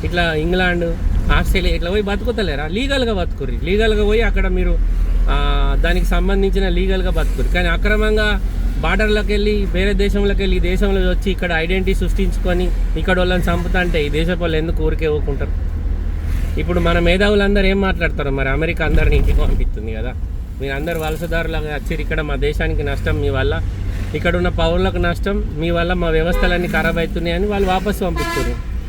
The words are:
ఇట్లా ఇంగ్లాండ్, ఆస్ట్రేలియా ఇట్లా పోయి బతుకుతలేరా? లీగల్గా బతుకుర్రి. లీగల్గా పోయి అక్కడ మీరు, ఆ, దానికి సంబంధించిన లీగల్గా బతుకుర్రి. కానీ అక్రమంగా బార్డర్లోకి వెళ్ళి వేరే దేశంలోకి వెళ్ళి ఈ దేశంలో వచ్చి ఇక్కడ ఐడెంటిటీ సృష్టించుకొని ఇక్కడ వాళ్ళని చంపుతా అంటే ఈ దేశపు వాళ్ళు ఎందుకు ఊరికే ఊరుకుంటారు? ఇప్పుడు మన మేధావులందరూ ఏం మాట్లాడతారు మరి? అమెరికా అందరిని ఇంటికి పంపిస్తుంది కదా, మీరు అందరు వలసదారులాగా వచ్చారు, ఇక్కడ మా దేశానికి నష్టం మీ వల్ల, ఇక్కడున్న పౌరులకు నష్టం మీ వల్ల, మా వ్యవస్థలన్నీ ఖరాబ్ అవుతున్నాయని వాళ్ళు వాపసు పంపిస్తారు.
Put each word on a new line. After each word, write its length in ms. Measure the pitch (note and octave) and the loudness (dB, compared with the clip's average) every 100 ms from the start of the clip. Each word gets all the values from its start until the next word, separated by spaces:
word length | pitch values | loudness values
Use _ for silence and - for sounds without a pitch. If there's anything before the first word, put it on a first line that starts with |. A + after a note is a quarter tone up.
ఇట్లా 300 | - F3 E3+ | -2 -2 0
ఇంగ్లాండ్, 520 | D#3 D#3+ F3+ F#3 F3 E3+ E3+ - - - | 0 0 0 0 0 -2 0 0 0 2
ఆస్ట్రేలియా 440 | F3 F3 F#3+ F3+ E3 | 2 2 2 2 0
ఇట్లా 160 | E3+ | 0
పోయి 120 | G3+ | -2
బతుకుతలేరా? 640 | G3+ - A#3 A#3 F#3+ C#3+ D3+ | 0 -2 -2 -2 -2 -2 -2
లీగల్గా 460 | F3+ C4+ C#4 A#3+ | -2 -2 0 0
బతుకుర్రి. 440 | G3+ E3 - C3+ - | 0 -2 -4 -4 -4
లీగల్గా 400 | F3 G3 A3+ G#3+ | 0 2 2 2
పోయి 180 | G#3 G#3+ | 2 2
అక్కడ 260 | G#3+ G3 F#3+ | 2 2 2
మీరు, 300 | F3+ F3+ E3 - - - - - | 2 2 2 2 0 2 2 2
ఆ, 460 | C#3 C#3+ C#3+ C#3+ C#3 | 2 2 2 2 2
దానికి 260 | E3+ F3+ - | 2 2 2
సంబంధించిన 640 | F3 F3+ E3 F#3+ F3+ F#3+ | 2 2 2 2 2 0
లీగల్గా 400 | F3 F#3 F#3+ F#3 | 0 0 0 0
బతుకుర్రి. 440 | E3 D3+ - - | 0 0 0 0
కానీ 140 | F3 F3 | 2 2
అక్రమంగా 760 | E3+ G#3 G#3+ G#3+ G#3+ G#3 G3+ - - - - | 0 2 2 2 2 2 0 -2 -2 -2 0
బార్డర్లోకి 520 | D#3+ F#3+ G#3+ G#3+ G#3 | 0 0 2 2 0
వెళ్ళి 320 | G#3 G#3 G#3 G3 | 0 0 0 0
వేరే 280 | - G3 | 0 0
దేశంలోకి 460 | G3 G3+ G3+ G3+ G3 | 2 2 2 2 2
వెళ్ళి 180 | G3 F#3 | 2 2
ఈ 20 | |
దేశంలో 520 | F3 F#3 G3+ G3 F#3 | 2 2 2 2 2
వచ్చి 200 | F3+ - | 0 0
ఇక్కడ 200 | F3+ F3+ | -2 -2
ఐడెంటిటీ 460 | E3 E3 F#3+ F#3 F#3 | -2 0 0 0 0
సృష్టించుకొని 680 | F3 - F#3+ - F3+ F3+ F3+ - - D#3 | 0 0 0 0 0 0 0 0 0 0
ఇక్కడ 200 | D#3+ F#3 | 0 0
వాళ్ళని 260 | F3+ F3+ | 2 0
చంపుతా 360 | F3 E3+ E3+ F#3 | 0 0 0 0
అంటే 260 | F3+ E3+ D3 | 0 0 0
ఈ 40 | |
దేశపు 300 | D3 E3 F3 | 0 0 0
వాళ్ళు 180 | E3+ D#3 | 0 -2
ఎందుకు 260 | E3 E3 | -2 -2
ఊరికే 240 | D#3 D#3 D#3+ | -2 0 -2
ఊరుకుంటారు? 440 | D3+ D3 C#3 - - - - - - - - - - - - | -2 -2 -2 -2 -2 -2 -4 -2 -2 -2 -4 -4 -2 -2 -2
ఇప్పుడు 200 | D#3 F3 | -2 0
మన 200 | E3+ F3 | 2 2
మేధావులందరూ 680 | E3+ F3+ G3+ G#3 G3 G3+ F#3+ | 2 2 2 2 2 2 2
ఏం 160 | G3 | 2
మాట్లాడతారు 480 | G3 F3+ E3 - C#3+ | 0 0 -2 -2 -2
మరి? 200 | C#3 C3+ | -2 -2
అమెరికా 360 | C#3 E3 E3+ D#3+ | 0 -2 -2 2
అందరిని 300 | D#3 D3+ C#3+ | 2 4 4
ఇంటికి 240 | - C#3+ | 4 4
పంపిస్తుంది 540 | C#3+ A#2+ G#2 A2+ G#2+ | 4 2 0 -2 -6
కదా, 200 | A2 A#2+ B2 - - - - | -4 -4 -6 -6 -8 -8 -8
మీరు 120 | C3+ | -6
అందరు 260 | C#3 D#3+ E3 | -4 -4 -4
వలసదారులాగా 680 | D#3 D#3 E3 E3+ E3 D#3+ D3+ | -4 -4 -2 -2 -2 -4 -4
వచ్చారు, 360 | D3 - D#3 | -6 -4 -4
ఇక్కడ 200 | - D#3+ | -2 -2
మా 140 | D3+ C#3 | -2 -2
దేశానికి 480 | C#3+ D3 E3 D3+ | 0 0 0 0
నష్టం 380 | C#3+ C#3 - D#3 | -2 -2 -2 0
మీ 80 | C#3+ | 0
వల్ల, 320 | C3+ C3+ D#3+ D#3+ - - - - D3+ | 0 0 0 -2 -4 -4 -4 -4 -2
ఇక్కడున్న 340 | F3 F3 F3+ | 0 0 0
పౌరులకు 480 | D#3+ E3 F3 F#3+ F#3 | 0 0 2 0 0
నష్టం 460 | F3 E3+ - G#3 D3 D3 | 0 0 -2 -2 -4 -4
మీ 120 | E3 | -2
వల్ల, 240 | E3+ E3+ | 0 0
మా 160 | F3+ E3+ | 0 0
వ్యవస్థలన్నీ 580 | D#3+ E3 F3 F3+ F3 E3+ | 0 2 2 2 0 0
ఖరాబ్ 300 | D#3+ D#3+ E3 | 0 0 0
అవుతున్నాయని 500 | E3 E3+ E3+ E3+ G#3 | -2 -2 -2 -2 -2
వాళ్ళు 200 | G3+ F#3+ | 0 0
వాపసు 360 | F#3 F#3 G3 F#3+ | 0 -2 -2 -2
పంపిస్తారు. 720 | B2+ - - B2 A#2 - - | -2 -4 -2 -4 -4 -6 -6